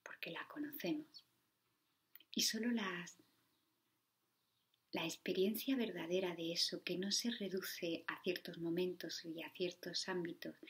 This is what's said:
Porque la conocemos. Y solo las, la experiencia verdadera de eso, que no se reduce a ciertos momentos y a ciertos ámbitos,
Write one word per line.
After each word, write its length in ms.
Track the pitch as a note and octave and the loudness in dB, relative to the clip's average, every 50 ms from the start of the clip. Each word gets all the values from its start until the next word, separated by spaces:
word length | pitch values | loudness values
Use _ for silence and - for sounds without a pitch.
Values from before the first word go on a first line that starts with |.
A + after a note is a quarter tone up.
Porque 280 | - - - - - F3 | -14 -14 -10 -8 -6 -6
la 160 | E3 - - - | -6 -6 -8 -8
conocemos. 760 | - D4+ D4 - - - - F3 E3 D4+ - - - - - _ _ _ _ _ _ _ _ _ _ _ _ _ _ _ _ _ - - - - - | -6 -6 -6 -4 -4 -2 0 0 0 0 -2 -6 -12 -18 -20 _ _ _ _ _ _ _ _ _ _ _ _ _ _ _ _ _ -20 -20 -14 -4 0
Y 80 | - | 2
solo 280 | - - - A3 A3 A#3+ | 2 4 4 2 2 2
las, 480 | A#3+ A3 G3+ F#3 F3 F3 F3 - - - - _ _ _ _ _ _ _ _ _ _ _ _ _ _ _ _ _ _ _ _ _ _ _ _ _ _ _ _ _ _ _ _ - | 2 2 2 0 -2 -2 -6 -8 -12 -18 -20 _ _ _ _ _ _ _ _ _ _ _ _ _ _ _ _ _ _ _ _ _ _ _ _ _ _ _ _ _ _ _ _ -4
la 120 | - - E3+ | -2 0 0
experiencia 720 | - - - - - - F#3+ F#3 G#3+ A3 - - C4+ C4+ | 0 -2 -2 -2 0 4 6 6 6 4 2 2 2 4
verdadera 580 | B3 A3+ F#3+ F3 F3 D#3+ E3 F3+ F#3 F#3+ F3+ E3+ | 4 4 2 0 -4 -2 2 2 4 4 2 0
de 180 | E3+ E3 E3 | 0 -2 0
eso, 300 | E3+ - - - F#3 F3 | 2 2 2 2 0 -2
que 160 | - - F3 F3 | -2 -2 0 0
no 120 | F#3+ G3+ | 2 2
se 200 | G3 - - A#3+ | 2 4 2 2
reduce 760 | A#3 - G#3 F3+ F3+ F#3+ - - - - F3+ E3+ E3 - - | 0 0 -2 -2 -2 -2 -2 -2 -4 -2 -2 -2 -2 -2 -2
a 140 | - - - | -4 -6 -2
ciertos 360 | - F#3+ E3+ - - F#3 E3+ E3+ | 0 0 0 0 -2 -6 -6 -2
momentos 680 | E3 E3 E3+ F3+ F#3 F3+ F3 - - E3 - - - | 0 0 2 2 2 2 0 -2 -6 -6 -6 -6 -6
y 180 | E3 D#3+ E3 | -6 -8 -8
a 80 | D#3+ - | -8 -8
ciertos 580 | - - F3+ F3 - - - F3 E3+ - - - | -4 -2 -2 -2 -2 -4 -8 -4 -2 -2 0 0
ámbitos, 480 | F#3 F3+ E3+ E3+ - - - D#3+ - - - | 0 0 0 -2 -4 -6 -8 -8 -8 -10 -12